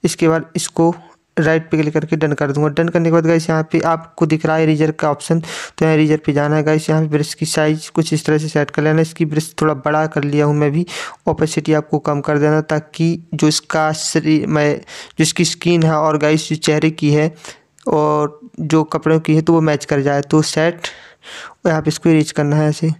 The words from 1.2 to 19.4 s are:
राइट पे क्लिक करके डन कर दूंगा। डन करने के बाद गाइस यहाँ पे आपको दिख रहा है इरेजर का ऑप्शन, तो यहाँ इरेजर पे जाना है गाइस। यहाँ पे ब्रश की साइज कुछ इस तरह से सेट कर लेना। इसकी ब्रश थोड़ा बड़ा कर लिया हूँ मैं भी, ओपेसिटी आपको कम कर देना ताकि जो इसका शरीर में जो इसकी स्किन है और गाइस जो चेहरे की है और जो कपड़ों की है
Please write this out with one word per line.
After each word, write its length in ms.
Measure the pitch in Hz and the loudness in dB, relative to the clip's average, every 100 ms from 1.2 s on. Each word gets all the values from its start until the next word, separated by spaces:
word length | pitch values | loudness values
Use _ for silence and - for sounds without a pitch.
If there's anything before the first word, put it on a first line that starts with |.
| _ - | _ -2
राइट 320 | 156 160 160 | 0 0 0
पे 60 | 156 | -2
क्लिक 160 | 151 | 0
करके 220 | 156 156 - | -2 -2 -2
डन 160 | 156 | -2
कर 180 | 147 147 | -2 -2
दूंगा। 180 | 139 151 | 0 0
डन 180 | 143 165 | 0 0
करने 200 | 170 165 | 0 2
के 40 | |
बाद 120 | 165 160 | 2 2
गाइस 240 | 170 160 | 0 2
यहाँ 180 | 160 156 | -2 0
पे 80 | 165 | -2
आपको 440 | 160 160 165 - 156 | 0 -2 -6 -4 -2
दिख 200 | 156 160 | 0 0
रहा 100 | 160 | 0
है 80 | |
इरेजर 280 | 160 151 156 | 2 2 0
का 180 | 156 151 | 0 -2
ऑप्शन, 280 | 143 - 165 | -4 -2 -2
तो 460 | 160 - - - 160 | -2 -12 -14 -2 0
यहाँ 100 | 156 | 2
इरेजर 220 | 156 151 | 2 2
पे 160 | 151 | 0
जाना 220 | 143 147 151 | 0 0 0
है 80 | |
गाइस। 260 | 151 156 160 | 2 0 0
यहाँ 120 | 156 | 0
पे 60 | 156 | 0
ब्रश 260 | 147 151 | -2 -4
की 120 | - 156 | -6 -4
साइज 420 | - 156 156 - | 0 0 0 -4
कुछ 240 | - 160 | -4 -2
इस 120 | 151 - | -2 0
तरह 120 | 156 | 0
से 100 | 156 | 0
सेट 240 | 156 143 | -2 -2
कर 120 | - | 0
लेना। 180 | 151 156 | 0 2
इसकी 240 | 160 - 165 | 0 -2 -2
ब्रश 280 | 151 156 - | -2 -4 -2
थोड़ा 120 | 156 147 | -2 0
बड़ा 300 | 151 151 156 | 0 0 0
कर 160 | 160 | -2
लिया 220 | 143 147 147 | -2 0 2
हूँ 100 | 147 | 2
मैं 160 | 147 | 0
भी, 140 | 147 175 - - - - | 0 -4 -8 -12 -8 -4
ओपेसिटी 460 | 156 156 - 151 | -2 -2 -2 0
आपको 260 | 151 147 151 | 0 0 -4
कम 220 | 143 147 | -2 -4
कर 160 | 139 147 | 0 0
देना 220 | 151 156 | 2 2
ताकि 460 | 156 151 156 - 165 170 - | 0 -4 -6 -2 -2 -2 -8
जो 140 | 160 156 | 0 0
इसका 440 | 151 _ 160 156 | 0 _ -2 -2
शरीर 540 | 156 - 160 156 156 143 | -2 -2 -2 0 0 0
में 300 | 151 147 143 | 0 0 -2
जो 440 | - - - - | -8 -20 -20 -2
इसकी 240 | 160 - 165 | -2 0 -2
स्किन 380 | - 170 175 | -2 0 2
है 80 | 160 | 2
और 260 | 156 156 151 | 2 0 2
गाइस 300 | 151 156 156 | 2 0 0
जो 60 | 156 | -4
चेहरे 320 | - 151 160 | 0 2 0
की 200 | 160 151 | 0 2
है 220 | 147 156 156 - - _ _ - | 2 0 -4 -20 -20 _ _ -2
और 520 | 156 151 151 147 147 - - | 0 2 0 -2 -6 -20 -10
जो 220 | 156 160 151 | 0 0 0
कपड़ों 340 | 160 156 160 | -2 0 0
की 160 | 160 | 2
है 60 | 156 | 0